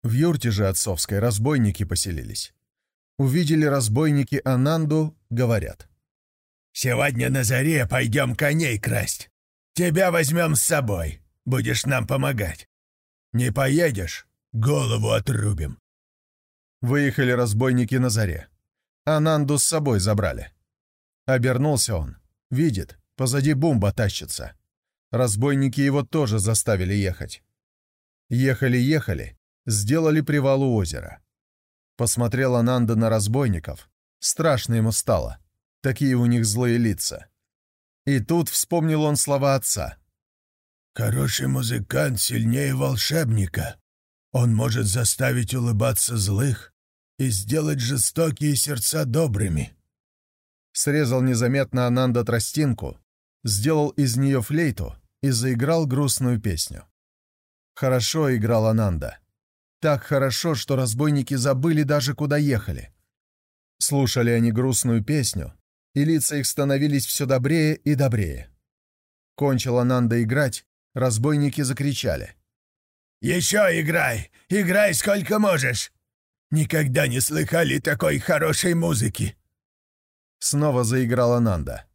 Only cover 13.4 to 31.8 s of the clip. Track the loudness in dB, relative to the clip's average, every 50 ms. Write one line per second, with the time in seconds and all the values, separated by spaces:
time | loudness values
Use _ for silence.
13.4 | 0 0 0 0 0 2 2 2 2 2 0 -2 -6 -6 -10 -12 -16 _ _ _
14.4 | _ _ -4 0 2 2 2 2 0 0 -2 -2 0 0 0 0 0 -2 -2 0
15.4 | 0 -2 -2 -2 -4 -8 -8 _ _ _ _ _ _ _ _ _ _ _ _ _
16.4 | _ _ _ _ _ _ _ _ -2 0 2 2 2 2 2 2 2 2 2 2
17.4 | 2 0 2 2 2 2 2 2 0 0 0 0 0 0 0 0 -2 -2 -4 -8
18.4 | -10 _ _ _ _ _ _ _ _ _ _ _ _ 0 0 2 2 2 2 2
19.4 | 2 0 0 0 0 0 0 0 0 2 2 2 2 2 0 2 0 -2 -4 -6
20.4 | -12 -16 _ _ _ _ _ _ _ _ _ _ _ _ _ _ _ 0 0 2
21.4 | 2 2 2 2 2 2 2 0 0 -2 -2 -4 -4 -6 -10 -16 _ _ _ _
22.4 | _ _ 0 0 2 2 0 -2 -6 -8 -14 _ _ _ _ -4 -2 0 0 2
23.4 | 2 2 2 2 2 2 2 2 2 0 0 0 -2 -2 -2 -4 -10 -10 -10 -10
24.4 | -10 -14 -16 _ _ _ _ _ _ _ _ _ _ _ -2 0 0 0 0 0
25.4 | 2 2 2 2 0 0 0 0 0 2 2 0 -2 -2 -2 -2 0 0 0 0
26.4 | 0 0 0 0 0 0 0 0 0 0 0 0 -2 -2 -4 -8 -12 -14 -14 -20
27.4 | _ _ _ _ _ _ _ _ _ _ _ _ _ _ _ _ _ _ -2 0
28.4 | 2 0 0 0 0 2 2 2 2 2 2 0 0 -2 -6 -6 -6 -12 -14 _
29.4 | _ _ _ _ _ -4 -2 -2 0 0 0 2 2 2 2 2 2 0 0 2
30.4 | 2 2 2 2 2 2 2 0 0 -2 -6 -10 -10 -12 -16 -20 _ _ _ _
31.4 | _ _ _ _ _ _ _ _